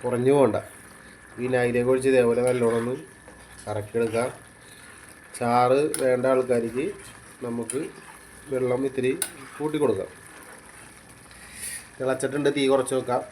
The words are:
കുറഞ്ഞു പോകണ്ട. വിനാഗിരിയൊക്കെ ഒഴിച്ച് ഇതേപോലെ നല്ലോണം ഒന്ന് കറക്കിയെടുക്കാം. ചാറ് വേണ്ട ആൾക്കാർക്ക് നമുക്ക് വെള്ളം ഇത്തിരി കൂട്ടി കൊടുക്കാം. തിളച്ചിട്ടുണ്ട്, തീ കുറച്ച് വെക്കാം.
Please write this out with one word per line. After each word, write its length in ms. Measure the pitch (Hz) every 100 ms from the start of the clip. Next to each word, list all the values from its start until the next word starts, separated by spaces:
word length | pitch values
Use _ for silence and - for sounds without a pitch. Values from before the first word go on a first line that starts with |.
കുറഞ്ഞു 280 | 123 120 127 143
പോകണ്ട. 200 | 127 104 - - - - - - - -
വിനാഗിരിയൊക്കെ 540 | 123 127 123 120 120 131
ഒഴിച്ച് 160 | 131
ഇതേപോലെ 300 | 131 120 117 123
നല്ലോണം 300 | 123 117 117
ഒന്ന് 120 | 117 131 - - - - - - -
കറക്കിയെടുക്കാം. 680 | 104 104 117 117 113 127 - - - - - - - - - - -
ചാറ് 400 | 120 120 123 135 151 151 135
വേണ്ട 200 | 127 127 131
ആൾക്കാർക്ക് 520 | 123 120 117 120 170 - - - - - 120
നമുക്ക് 320 | 117 113 131 170 - - - - - -
വെള്ളം 280 | 131 127 123 135
ഇത്തിരി 220 | 135 127 131 - - - -
കൂട്ടി 200 | 151 151
കൊടുക്കാം. 260 | 139 95 92 - - - - - - - - - - - - - - - - - - -
തിളച്ചിട്ടുണ്ട്, 520 | 131 131 135 143 143 139
തീ 80 | 135
കുറച്ച് 240 | 135 131 131
വെക്കാം. 200 | 123 127 -